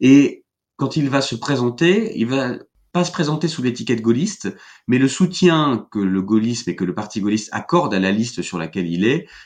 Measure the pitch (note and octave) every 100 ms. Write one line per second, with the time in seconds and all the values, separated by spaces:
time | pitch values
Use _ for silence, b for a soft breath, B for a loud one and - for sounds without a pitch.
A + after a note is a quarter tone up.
0 | B2+ C#3 C#3 - _ _ _ - C3+ D#3+
1 | C#3 C#3 - A#2 - C3 A#2+ A#2+ E3+ G#3+
2 | A3 - A#2 C3+ B2 - - _ _ F3
3 | F3 - D3+ D#3 E3 - B2 A#2+ - A2+
4 | A2+ A#2+ G#3 - G2 B B B - B2+
5 | C3+ - F3+ - F3+ D#3+ D3 A2 - G#2
6 | F#2+ F#2+ F#2+ A2 A2+ A#2+ - - F2+ F#2+
7 | - G#2 G2+ G#2+ - G#2+ - F3 C3+ F#2+
8 | F#2+ G#2 A#2+ - - F2 D#2+ G2 E2+ E2+
9 | A2 D#3+ B B